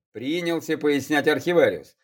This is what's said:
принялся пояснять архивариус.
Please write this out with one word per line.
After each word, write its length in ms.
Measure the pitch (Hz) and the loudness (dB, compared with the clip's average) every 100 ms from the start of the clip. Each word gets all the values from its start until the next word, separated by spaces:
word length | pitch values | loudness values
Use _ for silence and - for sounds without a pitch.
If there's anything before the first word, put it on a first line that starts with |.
| _ | _
принялся 640 | 110 131 175 170 165 165 151 | -10 -6 -4 -2 -4 -4 -2
пояснять 520 | 147 143 139 147 151 | 0 0 0 0 2
архивариус. 680 | 139 165 170 120 85 - _ | 0 2 4 4 0 -10 _